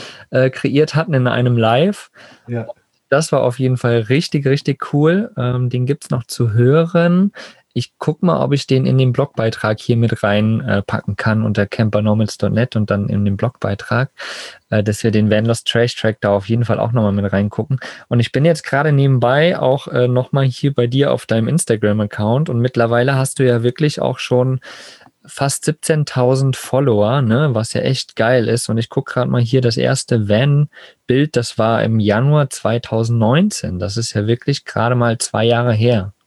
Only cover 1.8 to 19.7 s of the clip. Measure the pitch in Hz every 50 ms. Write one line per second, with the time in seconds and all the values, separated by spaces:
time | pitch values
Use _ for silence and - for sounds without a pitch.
1.8 | 175 202 202 - - - _ - - - - _ _ 120 120 113 110 - - -
2.8 | _ _ _ _ _ _ 135 147 160 - 151 135 123 123 120 131 131 127 127 120
3.8 | - 120 120 117 110 104 131 151 - - - 147 139 135 139 147 - 147 135 -
4.8 | - - - 143 151 160 175 196 226 - - 131 123 123 123 123 127 123 123 123
5.8 | 127 131 143 - - - 139 123 - - - - 120 113 104 117 120 131 147 165
6.8 | 165 170 - 170 170 175 175 185 196 202 - - - - - _ _ _ _ 120
7.8 | - - _ _ - 156 160 - 190 175 160 127 131 131 143 135 - - 139 131
8.8 | 131 127 131 131 131 127 120 135 143 - _ - 113 113 - - - 107 107 -
9.8 | - - 120 117 117 110 113 - - 101 101 107 107 110 113 - 135 110 101 101
10.8 | - - 110 - - 104 104 - - 113 107 110 110 110 101 110 101 - - -
11.8 | 110 104 - 107 107 107 107 110 107 104 - - 101 101 104 107 123 - - 107
12.8 | 104 - 104 101 101 - 104 101 101 101 98 - 110 123 - _ - 101 101 -
13.8 | - - 113 120 135 - _ - - - - - - - - - _ _ 110 107
14.8 | 101 107 104 - - 113 104 107 107 104 107 107 110 117 117 - - - - 117
15.8 | 120 123 - - - 110 104 - - 101 101 98 98 - 113 120 117 113 104 104
16.8 | 107 117 120 120 107 101 98 101 101 98 98 98 104 104 - - 104 - 131 -
17.8 | - - - - - _ 123 120 117 - - 135 147 170 160 156 - - 139 139
18.8 | 151 156 143 135 139 135 131 120 120 120 135 147 160 175 - - - 127